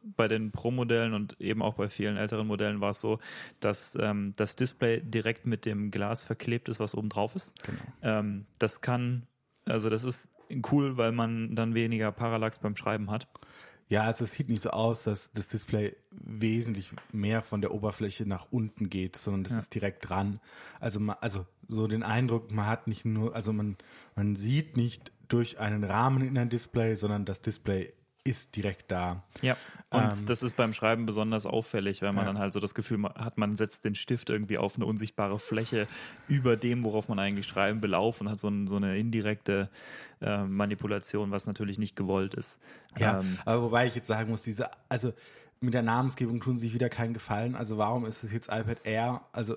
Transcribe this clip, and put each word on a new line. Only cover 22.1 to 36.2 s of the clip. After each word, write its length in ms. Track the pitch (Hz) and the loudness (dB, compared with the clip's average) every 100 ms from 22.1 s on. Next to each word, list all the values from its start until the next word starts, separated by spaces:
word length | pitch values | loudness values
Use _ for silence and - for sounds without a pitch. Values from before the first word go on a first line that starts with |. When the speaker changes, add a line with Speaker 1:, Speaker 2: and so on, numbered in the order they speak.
| 113 123 117 110 | 2 2 0 0
Speaker 2:
man 140 | 107 104 | -2 0
hat 200 | 113 117 | 0 -2
nicht 180 | 104 113 | -2 0
nur, 300 | 107 113 113 | 0 0 -2
also 160 | 101 | -2
man, 220 | 107 104 98 - - - - | 0 -2 -4 -12 -20 -10 -2
man 200 | 104 98 | 0 0
sieht 400 | 107 143 156 123 | 2 0 2 0
nicht 340 | 117 - - _ - | 0 -2 -18 _ 0
durch 320 | 120 117 - | 2 2 -2
einen 240 | 107 104 | 0 0
Rahmen 440 | 101 104 131 131 131 | 2 4 6 4 2
in 100 | 131 | 2
ein 120 | 117 | 2
Display, 460 | 117 - 120 113 104 | 0 -2 0 2 2
sondern 300 | 104 104 98 | 0 0 -2
das 160 | 95 | -4
Display 520 | 113 - 104 95 - - _ _ | -4 -4 0 0 -2 -12 _ _
ist 320 | 139 - - 107 | -2 -2 -4 -2
direkt 360 | 98 92 - | -2 -2 -4
da. 320 | 90 90 90 - - | -2 0 -4 -10 -2
Speaker 1:
Ja, 120 | 131 127 - - - | 0 0 -4 -18 0
und 100 | 113 | 4
Speaker 2:
Ähm, 240 | 107 101 104 | 4 2 0
Speaker 1:
das 160 | 117 | 0
ist 120 | 123 123 | 0 2
beim 180 | 113 | 2
Schreiben 320 | 110 110 113 110 | 4 2 4 2
besonders 400 | 107 110 110 98 | 0 2 0 2
auffällig, 540 | 113 - 107 98 98 | 0 0 0 0 0
weil 80 | 98 | 0
man 120 | 101 98 | 2 2
Speaker 2:
Ja. 80 | |
Speaker 1:
dann 60 | 101 | 0
halt 140 | 98 | 0
so 60 | 101 | 0
das 140 | 101 | -2
Gefühl 240 | - - 107 | -4 -2 0
ma-, 160 | 101 - | -2 -4
hat, 220 | 113 - | -6 0
man 180 | 104 104 | 0 2
setzt 300 | 107 - 107 | 0 0 -4
den 80 | 101 | -4
Stift 340 | - 120 - | -2 -2 0
irgendwie 260 | 110 101 107 | -2 0 0
auf 160 | 101 - | 0 0
eine 100 | 113 | -2
unsichtbare 500 | 107 107 - 101 104 | -2 -2 -2 -2 -2
Fläche 480 | - 110 117 113 104 - - - | -2 -2 0 0 -2 -6 -16 -12